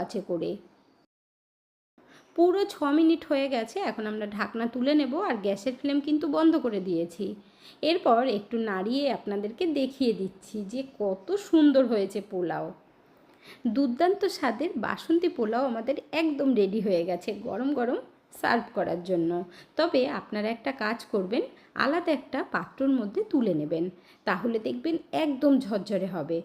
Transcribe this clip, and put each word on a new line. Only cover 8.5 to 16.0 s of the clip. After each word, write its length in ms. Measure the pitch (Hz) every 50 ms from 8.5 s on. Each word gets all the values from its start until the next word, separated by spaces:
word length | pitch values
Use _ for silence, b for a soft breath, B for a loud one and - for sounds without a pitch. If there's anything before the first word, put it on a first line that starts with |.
| 240 226 226 214
নাড়িয়ে 360 | 190 185 190 226 254 277 285 269 214 -
আপনাদেরকে 460 | - 208 202 202 202 220 233 - 370 330 285 285
দেখিয়ে 340 | 262 262 - - 269 233 208 175
দিচ্ছি 360 | 190 185 - - - - - 214 202 196
যে 80 | 233 262 269 - - -
কত 300 | 208 196 190 190 - - 381 403 - -
সুন্দর 340 | 339 311 294 294 269 269 262 226
হয়েছে 280 | 233 202 196 190 - 208 190 -
পোলাও। 360 | 196 180 175 160 156 156 160 165 185 - _ _ _ _ _ _ _ _ _ _ B B B B B B B 240 208
দুর্দান্ত 480 | 269 285 240 240 - 339 359 403 - 403 370 -
স্বাদের 340 | - 294 247 220 233 302 392 415
বাসন্তী 520 | 240 - - - - - - 330 339 359 339
পোলাও 360 | - - 240 214 220 247 277 262
আমাদের 260 | 233 226 226 262 294 -